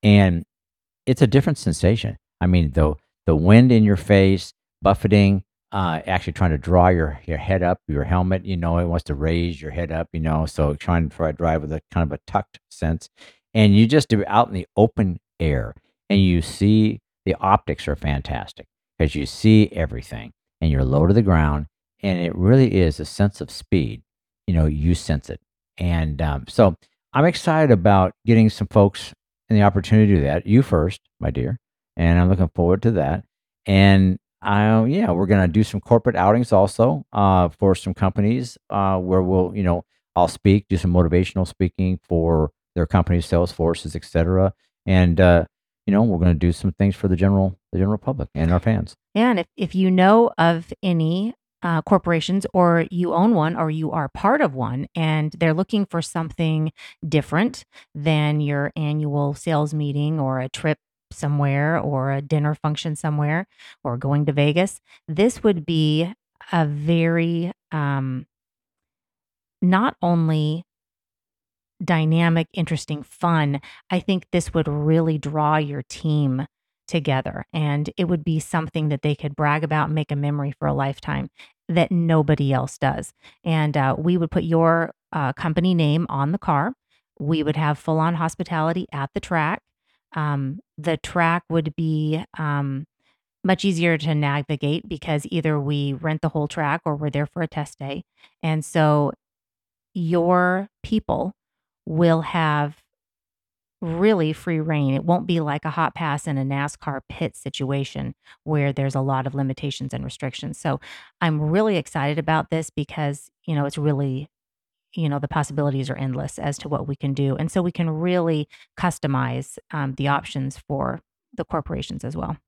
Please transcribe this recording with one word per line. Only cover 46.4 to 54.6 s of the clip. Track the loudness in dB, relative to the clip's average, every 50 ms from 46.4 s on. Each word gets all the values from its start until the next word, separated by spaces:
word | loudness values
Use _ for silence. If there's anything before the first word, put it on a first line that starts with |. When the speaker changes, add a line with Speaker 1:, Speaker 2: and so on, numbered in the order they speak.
| 2 0
Speaker 1:
some | 0 0 -2 -4 -2
things | _ 0 0 0
for | 0 0
the | 0 0
general, | 2 2 2 2 2 2 0 -2 _ _ _
the | -2 -2
general | 0 0 -2
public | -2 _ -6 -6 -6 -6 -8 _
and | -2 0 2
our | 2 2
fans. | 2 0 -2 -2 -4 -8 -12 _ _ _ _
Speaker 2:
Yeah, | 0 2 2
and | 0 0
if, | -4 _ _
if | -8 -6 -4 -2
you | 0 2 2
know | 4 4 6 6 6 6 4 2 2
of | 2 2 2 2 0 -4 -12 -16 _ -2
any, | -2 0 0 0 0 -2 -2 -4 -6 -8 _ _ _ _ _ -4
uh, | -2 -2 -2
corporations, | 2 2 2 2 2 0 -2 -2 -2 -2 -4 -2 -4 -2 0
or | 2 4 4 4 2 0 -2
you | -4 -4 -2 -2 0
own | 2 2 2 2
one, | 2 0 0 -2
or | -2 -4 -4
you | -4 -4 -6 -4
are | -4 -4 -6 -6
part | _ -2 0 0 2 2
of | 0 -2 -2
one, | -4